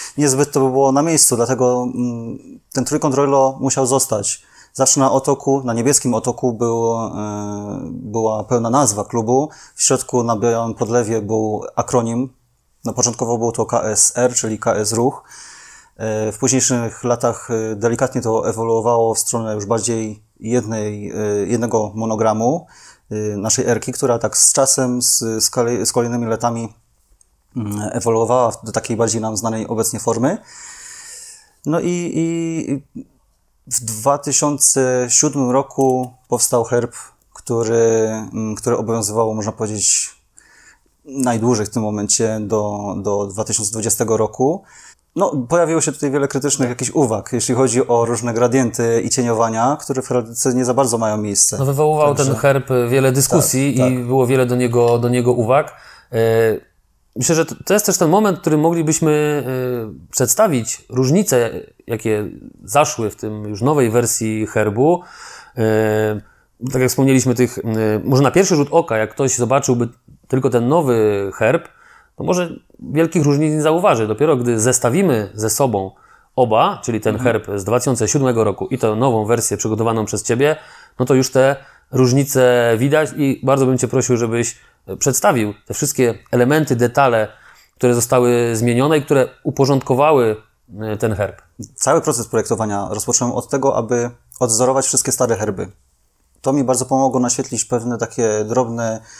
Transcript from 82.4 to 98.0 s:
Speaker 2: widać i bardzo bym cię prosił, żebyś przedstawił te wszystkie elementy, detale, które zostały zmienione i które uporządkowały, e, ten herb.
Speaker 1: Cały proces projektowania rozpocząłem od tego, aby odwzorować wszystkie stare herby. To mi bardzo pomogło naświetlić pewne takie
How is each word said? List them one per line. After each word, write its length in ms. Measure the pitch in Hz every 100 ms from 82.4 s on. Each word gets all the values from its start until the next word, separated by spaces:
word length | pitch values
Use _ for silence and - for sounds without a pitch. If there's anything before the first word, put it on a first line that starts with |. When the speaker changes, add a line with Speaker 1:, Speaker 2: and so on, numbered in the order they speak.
| 127 123 117 113
Speaker 2:
widać 320 | 139 156 151 -
i 240 | 139 127
bardzo 220 | 135 135 131
bym 120 | 127
cię 100 | 117
prosił, 300 | 131 123 120
żebyś 420 | 117 117 113 - _ _ - -
przedstawił 540 | 143 127 208 139 104 101 -
te 80 |
wszystkie 460 | - 147 - 123 110 _
elementy, 440 | 123 123 156 143 120
detale, 520 | 120 131 135 117 107 - - - _ _
które 200 | 123 120
zostały 600 | 113 127 123 120 120 113
zmienione 420 | 120 120 143 156
i 40 |
które 280 | 139 139 127 -
uporządkowały, 920 | - 127 139 135 - 127 147 147 117 107 - _ _ 101
e, 180 | 110 104
ten 180 | 117 104
herb. 260 | 98 - _ - 104 -
Speaker 1:
Cały 260 | - 156
proces 260 | 156 143 110
projektowania 600 | 113 104 107 107 101 101
rozpocząłem 440 | 104 - 120 120
od 160 | - -
tego, 260 | 139 135 -
aby 340 | 113 120 120 120 _ -
odwzorować 460 | 127 113 127 131 131
wszystkie 260 | 131 -
stare 240 | - 123 101
herby. 360 | 107 95 95 - _ _ _ _ _ _
To 120 | 135
mi 100 | 143
bardzo 220 | 127 123 123
pomogło 340 | 131 135 123
naświetlić 460 | 123 - 131 110 -
pewne 320 | 123 117
takie 480 | 117